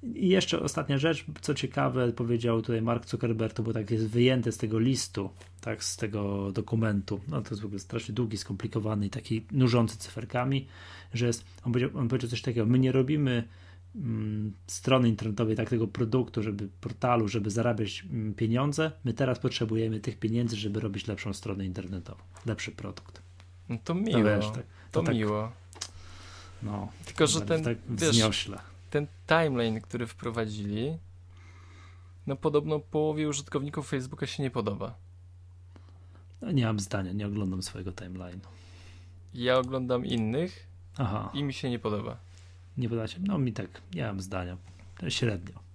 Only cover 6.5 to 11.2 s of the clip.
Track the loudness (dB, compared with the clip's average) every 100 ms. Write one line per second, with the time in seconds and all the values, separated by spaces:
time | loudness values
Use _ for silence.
6.5 | -2 0 2 4 2 0 -6 -4 -4 -4
7.5 | -6 -6 -8 -6 -6 -4 -2 -2 -2 -6
8.5 | -6 -2 -2 0 0 0 -4 -4 -4 0
9.5 | 4 6 6 4 0 -10 -10 -4 -2 2
10.5 | 0 -2 -14 -18 -18 -8 0